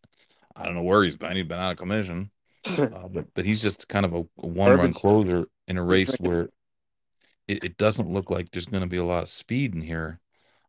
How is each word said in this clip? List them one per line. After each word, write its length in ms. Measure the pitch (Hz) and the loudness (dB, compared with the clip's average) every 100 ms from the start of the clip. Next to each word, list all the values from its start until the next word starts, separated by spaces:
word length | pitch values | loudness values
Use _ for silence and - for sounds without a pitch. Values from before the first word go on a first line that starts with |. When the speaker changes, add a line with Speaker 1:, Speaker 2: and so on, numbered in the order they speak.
| _ _ _ _ _ - | _ _ _ _ _ -10
Speaker 1:
I 80 | |
don't 100 | 85 | -6
know 80 | 87 | -2
where 220 | 87 104 | 4 4
he's 120 | 90 69 | 4 0
been. 200 | 82 95 | -6 -4
He's 100 | 82 | -4
been 120 | 87 | -4
out 120 | 92 | -4
of 60 | 87 | -4
commission. 520 | 90 107 95 87 101 | -4 -2 -2 -6 -8
Speaker 2:
<laughs> 60 | _ _ _ - | _ _ _ -6
Speaker 1:
Uh, 420 | 175 127 95 92 | -2 -2 -4 -10
but, 180 | 87 - | -10 -8
but 100 | - | -4
he's 160 | 92 107 | 0 0
just 280 | 107 - - | 0 -4 -4
kind 180 | 101 92 | 0 0
of 80 | |
a, 100 | 87 80 - | -2 -6 -10
a 80 | 85 | -6
one-run 340 | 87 101 - | 4 6 6
Speaker 2:
Urban 140 | 87 | 4
Speaker 1:
closer 520 | - 101 107 95 90 - _ - | 2 4 6 4 0 -2 _ -6
in 80 | 92 | -2
a 60 | |
Speaker 2:
He's 80 | 87 | 4
Speaker 1:
race 160 | 95 92 - | 4 4 0
Speaker 2:
drinking. 140 | 90 | 0
Speaker 1:
where 180 | 85 - _ _ _ _ _ _ _ _ _ - | 0 -2 _ _ _ _ _ _ _ _ _ -8
it, 160 | 101 | -6
it 140 | 92 - | -6 2
doesn't 320 | 107 113 85 | 2 2 -2
look 200 | 98 - | -4 -2
like 200 | 92 87 | -4 -6
there's 140 | 90 | -10
gonna 220 | 87 98 90 | -4 -4 -2
be 100 | 90 | -2
a 80 | |
lot 180 | 87 87 | 0 -2
of 60 | 82 | -4
speed 460 | - - 123 135 | -8 -4 -2 -2
in 80 | 82 | -4
here. 360 | 80 82 80 82 _ _ _ _ | -6 -6 -6 -10 _ _ _ _